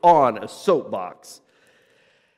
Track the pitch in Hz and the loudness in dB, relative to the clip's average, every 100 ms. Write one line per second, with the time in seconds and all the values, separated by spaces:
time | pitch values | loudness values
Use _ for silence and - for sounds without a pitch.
0 | 175 160 131 107 107 - - 160 107 104 | 2 4 2 -2 -10 -8 -2 -2 -2 -10
1 | 87 - - - _ _ _ _ _ _ | -12 -16 -20 -20 _ _ _ _ _ _
2 | _ _ _ | _ _ _